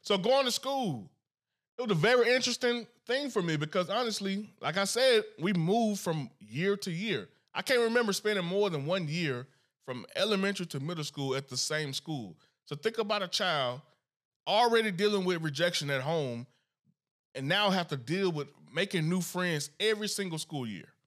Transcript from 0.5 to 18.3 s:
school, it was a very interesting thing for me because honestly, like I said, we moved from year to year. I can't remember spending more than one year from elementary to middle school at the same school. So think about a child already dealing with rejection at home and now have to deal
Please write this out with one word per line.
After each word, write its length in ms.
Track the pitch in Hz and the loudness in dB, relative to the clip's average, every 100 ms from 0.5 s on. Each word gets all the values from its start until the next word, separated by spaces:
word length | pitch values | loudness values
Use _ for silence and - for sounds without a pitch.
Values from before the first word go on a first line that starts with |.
school, 580 | - 262 277 226 127 92 _ _ _ _ _ _ - | -2 -2 -2 -2 -4 -8 _ _ _ _ _ _ -8
it 60 | |
was 80 | 240 | 0
a 40 | 170 | 2
very 380 | 202 247 233 | 6 6 6
interesting 540 | 254 247 240 247 240 220 _ - | 4 2 0 0 0 -6 _ -4
thing 240 | 254 285 | -4 -2
for 120 | 220 | -2
me 140 | 170 156 | 0 0
because 340 | 156 196 175 | 0 -2 0
honestly, 600 | 208 233 202 196 196 214 _ | 0 0 -2 -4 -4 -6 _
like 160 | 147 175 | -2 0
I 80 | |
said, 400 | 196 233 262 226 214 - | 0 4 6 4 2 -4
we 140 | 170 | 0
moved 480 | 185 160 226 220 202 | 2 4 4 2 0
from 280 | - 156 135 _ | -2 -4 -6 _
year 360 | 107 120 190 202 | -10 -2 0 0
to 140 | 202 | -4
year. 380 | 165 220 143 90 _ _ | -4 -4 -4 -6 _ _
I 80 | - | -6
can't 200 | 170 254 | 0 2
remember 320 | 233 240 226 | 4 2 2
spending 320 | 190 214 208 175 | 0 0 0 0
more 240 | 190 208 | 2 2
than 160 | 156 139 | 0 -2
one 220 | 190 156 | -2 -2
year 380 | 165 160 123 131 _ _ _ - | -2 -2 -2 -8 _ _ _ -10
from 200 | 123 - - | -10 -8 -2
elementary 500 | 202 196 196 196 175 | 0 2 0 -2 -4
to 120 | 143 | -4
middle 240 | 143 175 | -4 -6
school 320 | 147 - 135 131 | -6 -4 -2 -2
at 120 | 139 | -4
the 100 | 123 | -6
same 360 | - 156 147 | -2 -2 -2
school. 440 | 135 - 151 101 80 _ _ - | -6 -6 -6 -8 -14 _ _ -14
So 100 | 147 | -4
think 220 | 226 226 | -4 -2
about 240 | 214 208 | -2 -2
a 60 | 185 | -2
child 540 | - 185 151 127 127 - _ _ _ _ _ - | 0 0 2 0 -4 -12 _ _ _ _ _ 0
already 440 | 202 240 226 220 | 4 6 4 2
dealing 340 | 175 208 202 185 | 2 2 2 0
with 180 | 175 | 0
rejection 460 | 160 135 175 175 143 | -2 0 0 0 -2
at 120 | 139 | -2
home 460 | 135 165 135 117 123 _ _ _ _ _ _ _ _ - | 0 -2 -2 -6 -10 _ _ _ _ _ _ _ _ -6
and 120 | 135 | 0
now 220 | 196 208 | 2 2
have 180 | 190 170 | 2 0
to 80 | 143 | -6
deal 340 | 117 180 190 | -4 0 0